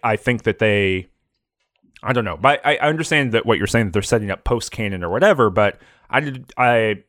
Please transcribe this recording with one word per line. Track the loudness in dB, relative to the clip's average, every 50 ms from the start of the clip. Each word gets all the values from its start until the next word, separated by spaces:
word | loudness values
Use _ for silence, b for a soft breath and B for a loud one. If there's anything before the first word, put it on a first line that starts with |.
| -2
I | -2 -2
think | 0 0 -2 -2 0 -2
that | -2 0 2
they, | 2 2 2 2 2 0 -2 -2 -6 -10 _ _ _ _ _ _ _ _ _ _ _ _ _ _ _ _ _ -12 -6
I | -4 -2
don't | -2 -2
know, | -4 -6
but | 0 2 2 2 2 0
I, | 0 0
I | 2 0 0
understand | 0 -2 -2 -2 0 0 0 2 0
that | 0 2
what | 2 0
you're | 0 0
saying, | 0 0 0 0
that | 2 -2
they're | -4 0
setting | 0 0 0 0 -4
up | -8 -6 _
post-canon | -4 -4 -4 -4 -8 -10 -8 -6 -6 -6 -6 -4
or | -4
whatever, | 0 2 2 2 4 4 2 2
but | 4 2 0 0 0 b b b b b b b
I | -2 -2
did, | -2 -2 -8 -12 -16 -16 -4 0
I, | 2 2 4 2 2 0 -2 -4 -8